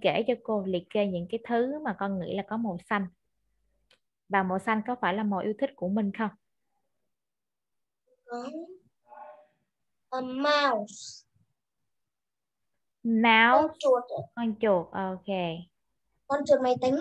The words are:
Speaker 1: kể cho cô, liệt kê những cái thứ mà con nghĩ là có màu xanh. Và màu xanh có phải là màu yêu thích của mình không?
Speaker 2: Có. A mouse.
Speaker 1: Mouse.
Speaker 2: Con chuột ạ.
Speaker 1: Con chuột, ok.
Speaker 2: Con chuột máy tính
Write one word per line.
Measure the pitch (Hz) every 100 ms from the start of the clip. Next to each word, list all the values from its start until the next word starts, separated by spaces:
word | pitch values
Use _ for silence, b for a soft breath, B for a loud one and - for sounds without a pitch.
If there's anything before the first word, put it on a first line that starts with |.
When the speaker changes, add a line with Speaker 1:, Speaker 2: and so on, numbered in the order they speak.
Speaker 1:
kể | 185 160 226
cho | 240
cô, | - 214 190
liệt | 180 180
kê | 214 202
những | 175 175
cái | 226 226
thứ | 233 254 302
mà | 302 185
con | 202 190
nghĩ | 165 190
là | 196
có | 220
màu | 226 175 -
xanh. | 208 185 - _ _ _ _ _ _ _ _ _ _ -
Và | 196
màu | 185 190
xanh | 226 220 208
có | 247
phải | 185
là | 196
màu | 214 190
yêu | 214 208
thích | 185 -
của | 180
mình | 208 202 196
không? | 220 - _ _ _ _ _ _ _ _ _ _ _ _ _ _ _ _ _ 508
Speaker 2:
Có. | - 240 254 320 349 370 _ _ _ - 302 302 _ _ _ _ _ _ _
A | 262
mouse. | 254 262 294 294 285 220 208 - - - - _ _ _ _ _ _ _ _ _ _ _ _ _ _ _ _ _ 233
Speaker 1:
Mouse. | 220 233 220 233 262 311
Speaker 2:
Con | -
chuột | 285 247
ạ. | 240 - -
Speaker 1:
Con | - 233 208
chuột, | 220 185 160
ok. | 190 190 185 - 190 175 165 175 _ _ _ _ _ -
Speaker 2:
Con | 285 285
chuột | 262
máy | 254 247
tính | 254 285